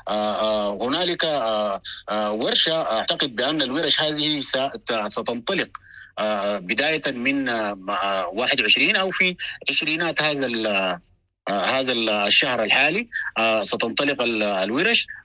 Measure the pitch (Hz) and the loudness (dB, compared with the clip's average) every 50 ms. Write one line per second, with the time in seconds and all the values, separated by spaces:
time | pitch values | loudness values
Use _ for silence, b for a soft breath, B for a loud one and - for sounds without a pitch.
0 | B B 104 107 104 107 101 104 107 107 107 107 104 101 101 98 117 123 139 165 | B B -2 0 0 0 0 0 0 2 2 2 0 0 -2 -2 -2 -2 0 0
1 | 180 180 170 - - 160 151 139 113 113 110 107 104 104 98 95 B B B B | 0 0 0 0 0 0 0 0 0 0 0 0 0 0 -2 -4 B B B B
2 | B B 107 107 107 104 107 110 120 - - - - 165 160 160 147 117 110 110 | B B -2 -2 0 0 -2 -2 0 0 2 2 2 2 2 0 0 0 0 0
3 | 104 - 170 - 160 139 117 107 123 139 156 156 139 123 127 156 165 147 - - | 0 0 0 0 -2 -4 -2 -2 -2 0 0 0 -2 -2 -2 0 0 2 2 2
4 | 156 151 151 151 147 151 151 143 131 - - 135 131 - - 110 - - 120 110 | 2 0 0 0 0 0 0 0 -2 -2 -2 0 0 0 -2 -6 -6 -4 -2 -2
5 | 107 104 - 120 110 - 117 120 - - 196 175 131 - - B B B B B | -2 -2 -4 -4 -4 -4 -4 -4 -2 -2 -2 -2 -2 -2 -6 B B B B B
6 | B B B B 104 107 107 101 98 101 104 98 90 92 113 107 139 156 160 156 | B B B B -2 0 0 0 0 -2 -2 -2 -2 -4 -2 0 2 2 0 0
7 | - 147 131 120 - 269 277 277 135 127 117 113 107 104 101 95 92 95 101 - | -2 -4 -4 -2 0 0 0 0 0 0 0 0 -2 -2 -4 -6 -6 -4 -2 -2
8 | 95 98 98 95 92 85 92 107 127 - - - 107 104 - - 135 170 214 202 | 0 0 0 -2 -2 -2 -2 -2 0 0 2 2 4 4 4 4 4 4 4 2
9 | 190 190 175 - 185 185 180 - B B B B B - 143 - - 151 156 160 | 2 0 0 2 2 0 0 -2 B B B B B -4 -2 -2 0 0 0 0
10 | 170 165 147 - 147 151 147 139 135 123 117 113 110 107 101 98 95 92 90 87 | 0 -2 0 0 0 0 2 0 0 0 0 0 0 0 0 0 0 0 -2 -4
11 | - - _ _ _ _ _ _ - - 98 101 101 107 127 135 135 127 123 117 | -8 -16 _ _ _ _ _ _ -4 -2 0 0 0 2 2 0 0 0 0 0
12 | 113 110 104 104 101 101 101 - - 139 127 117 110 101 - 131 139 151 170 214 | 0 0 2 2 2 4 4 4 4 4 2 2 2 4 4 4 4 4 2 0
13 | 240 - B B B B B 113 113 113 110 110 101 - 123 110 - 117 107 - | -2 -4 B B B B B 0 2 2 4 2 2 0 -2 -2 -2 -2 0 0
14 | 143 143 143 135 120 117 113 107 107 104 104 107 113 101 113 139 185 226 233 - | 0 0 0 0 0 0 0 0 0 0 0 0 0 0 0 2 2 2 2 2
15 | - - B B B | 0 -2 B B B